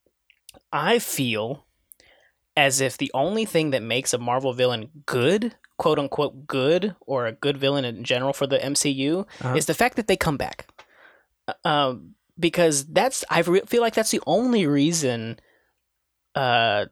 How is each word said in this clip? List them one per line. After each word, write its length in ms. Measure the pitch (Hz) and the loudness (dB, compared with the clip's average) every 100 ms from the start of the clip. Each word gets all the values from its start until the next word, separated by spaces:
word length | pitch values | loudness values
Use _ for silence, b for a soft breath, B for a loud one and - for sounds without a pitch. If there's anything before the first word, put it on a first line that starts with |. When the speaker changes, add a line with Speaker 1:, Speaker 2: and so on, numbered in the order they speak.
| _ _ _ _ _ - - | _ _ _ _ _ -20 -6
Speaker 1:
I 280 | 143 165 233 | -2 2 2
feel 640 | - - 123 107 113 143 _ _ _ b b b b b _ 151 | 0 -2 -2 -2 -4 -8 _ _ _ b b b b b _ 2
as 260 | 139 135 | 2 2
if 160 | 131 - | 0 -2
the 140 | 139 | -4
only 320 | 131 160 220 220 | -2 -2 -2 0
thing 240 | 165 156 | 0 2
that 120 | 131 | 0
makes 300 | 113 120 - | -2 -4 -2
a 40 | 120 | -2
Marvel 360 | 120 131 135 | 0 -2 -2
villain 360 | 120 123 117 110 151 - | 0 0 0 -8 -14 -4
good, 500 | 131 135 208 226 - _ - | 0 2 0 -2 -8 _ -2
quote 220 | 165 151 | 0 0
unquote 480 | 139 - 147 135 147 | -2 -2 -4 -6 -6
good, 480 | 135 135 180 202 - | 0 2 2 0 -8
or 260 | - 131 117 | -6 -4 -4
a 40 | |
good 260 | 110 143 139 | -4 -4 -2
villain 280 | 135 143 123 | 0 0 -4
in 180 | 117 | -6
general 300 | 120 123 135 | -2 -2 0
for 140 | 135 135 | -2 0
the 160 | 135 | 0
M 120 | 127 143 | 0 -2
C 140 | 147 | -2
U, 380 | 135 139 175 202 B | 0 -2 -2 -6 B
Speaker 2:
Uh-huh. 140 | 127 143 | -2 -2
Speaker 1:
is 120 | 151 | 0
the 60 | 156 | 0
fact 200 | 240 - | 0 0
that 120 | 214 | 0
they 100 | 185 | 0
come 200 | 165 139 | 0 -2
back. 300 | - - - - b b b b b _ - | -6 -10 -20 -20 b b b b b _ -12
Uh, 200 | - 170 | -6 -2
um, 480 | 147 135 120 - - _ - | 0 0 -4 -12 -20 _ -2
because 460 | 165 180 165 143 151 | 0 4 2 2 0
that's, 360 | 160 247 - - | 0 2 -2 -2
I 80 | 165 | 0
re-, 200 | 175 190 - | 2 2 2
feel 160 | 240 | 0
like 140 | 233 220 | 2 0
that's 160 | 220 | 0
the 100 | - - | -2 0
only 400 | 185 247 233 151 | 0 2 2 4
reason, 720 | 143 151 165 135 117 113 110 b b b b _ _ _ _ _ 143 | 4 2 2 -2 -2 -6 -10 b b b b _ _ _ _ _ -2
uh, 500 | 127 117 113 104 - | 2 4 4 2 -2